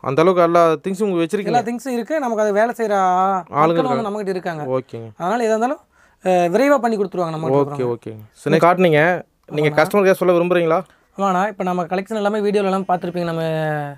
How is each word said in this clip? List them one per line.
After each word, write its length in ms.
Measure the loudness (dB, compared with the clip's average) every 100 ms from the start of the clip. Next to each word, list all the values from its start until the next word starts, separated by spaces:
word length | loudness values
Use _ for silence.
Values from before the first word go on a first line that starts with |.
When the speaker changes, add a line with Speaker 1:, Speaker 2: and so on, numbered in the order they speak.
Speaker 1:
அந்த 200 | -2 2
அளவுக்கு 240 | 2 4 4
எல்லா 260 | 4 4
திங்ஸும் 320 | 2 -4 -4
உங்களுக்கு 200 | -2 -2
வச்சிருக்கீங்க. 220 | -2 -2 -2
Speaker 2:
எல்லா 140 | -2
திங்ஸும் 340 | -2 -6 -6
இருக்கு. 260 | -6 -4 -4
நமக்கு 220 | -2 -2
அதை 120 | 0
வேலை 220 | 2 0 0
செய்யற 220 | -2 0
Speaker 1:
ஆளுங்க 440 | 2 2 0 -2 -4
Speaker 2:
ஆட்கள் 200 | 2 2
Speaker 1:
இருக்காங்க. 320 | 2 0 -2
Speaker 2:
வந்து 80 | -2
நம்மகிட்ட 180 | -4 -6
இருக்காங்க. 360 | -6 -6 -6
Speaker 1:
ஓகேங்க. 460 | -4 -4 -6 -12 -14 -8
Speaker 2:
அதனால 260 | -4 -2
எதா 40 | 0
இருந்தாலும், 320 | 0 0 -4 _ _ _ _ 0
அ, 40 |
விரைவா 480 | 2 4 2 4 2
பண்ணி 200 | 2 -2
கொடுத்துருவாங்க 320 | -4 -4 -4
நம்ம 200 | -4 0
Speaker 1:
ஓகே, 460 | 2 0 -2 -4 -6
ஓகேங்க. 260 | -10 -16 -18
சரி, 280 | _ -2 4
நீங்க 140 | 4
காட்டுனீங்க. 600 | 4 4 4 2 0 -6 _ -8
நீங்க 200 | -2 0
Speaker 2:
ஆமாண்ணா. 80 | 2
Speaker 1:
கஸ்டமர் 280 | 2 4 2
கேர் 80 |
சொல்ல 200 | 4 2
விரும்புறீங்களா? 480 | 2 2 2 2 0 -4 _ _ -4
Speaker 2:
ஆமாண்ணா. 300 | 0 0 -2
இப்ப 160 | -4
நம்ம 200 | -4 -4
கலெக்ஷன் 320 | -4 -6 -4 -4
எல்லாமே 240 | -2 -2
வீடியோல 240 | 0 0
எல்லாம் 220 | 0 -2 -2
பார்த்திருப்பீங்க. 360 | -4 -4 -6
நம்ம 180 | -4 -4 -4 -2 -2 -4 -6